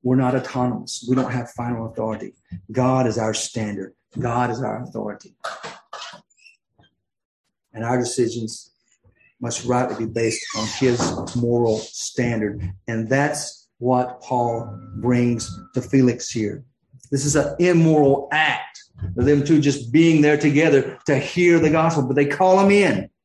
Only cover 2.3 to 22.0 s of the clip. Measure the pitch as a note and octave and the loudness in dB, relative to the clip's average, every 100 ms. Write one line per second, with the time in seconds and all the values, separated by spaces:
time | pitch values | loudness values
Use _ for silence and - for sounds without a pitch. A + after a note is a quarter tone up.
2.3 | _ _ F#2 - A2+ B2+ C3 B2 A2 A2 | _ _ -18 -6 0 2 2 0 0 -2
3.3 | G#2+ - A#2 G#2+ G2 F#2+ _ _ - B2 | -4 -6 -6 -6 -8 -12 _ _ -6 -4
4.3 | A#2+ A#2+ A2+ A2+ A2 A#2+ A2 G#2+ G2+ - | -2 -2 -2 -6 -6 -10 -10 -10 -10 -18
5.3 | _ - - - - _ - - - _ | _ -14 -14 -16 -18 _ -16 -16 -18 _
6.3 | _ _ _ _ _ _ _ _ _ _ | _ _ _ _ _ _ _ _ _ _
7.3 | _ _ _ _ A2 A#2 B2 A#2+ - A#2 | _ _ _ _ -10 -4 -2 -2 -2 -2
8.3 | A#2 A2+ - - _ _ _ _ _ _ | -2 -10 -12 -20 _ _ _ _ _ _
9.3 | _ A#2+ - A#2+ B2 B2 A2+ A2+ A2+ A2+ | _ -8 -6 -2 0 0 -4 -6 -2 -2
10.3 | - - G#2 A2 - C3 A#2 - - - | -2 -8 -8 -8 0 0 2 -2 -4 -6
11.3 | B2 A#2+ A#2+ A#2 A2 - - - - A#2+ | -2 0 2 2 0 -4 -12 -8 -4 -2
12.3 | A2+ G#2 G2 F2+ - - A2+ A2 C3+ D3 | -2 -4 -4 -10 -10 -8 -6 0 0 0
13.3 | C#3+ - - _ _ A#2+ B2+ B2+ - - | -2 -10 -14 _ _ 0 0 0 -8 -6
14.3 | B2 A#2+ A2+ A2+ - - - A#2 A#2+ A#2+ | -2 -2 -4 -8 -14 -14 -6 0 2 2
15.3 | A#2 - - - C3 - C3+ B2 A#2 - | -2 -6 -12 -8 -8 0 2 2 0 -6
16.3 | A#2 G#2 C3+ - _ _ - _ C#3 D3 | -4 -4 -6 -16 _ _ -20 _ -4 0
17.3 | C#3+ - - F3 F3 D#3+ D#3 C#3 C#3 - | 0 0 0 2 4 4 6 4 2 0
18.3 | D#3 D#3 A#2+ - - - - F#2 G2+ B2 | 0 0 -2 -8 -20 -20 -12 -8 0 2
19.3 | C#3+ C#3+ D#3 C#3+ C3+ A#2 C#3+ E3 D#3+ D3 | 2 4 4 4 -2 0 4 6 6 4
20.3 | D3+ D3+ C#3 D#3+ C#3 - - - C3+ - | 4 2 4 4 4 2 -6 -2 0 0
21.3 | F3 F3 E3+ D#3+ D#3+ E3 D#3+ | 2 4 6 4 2 2 0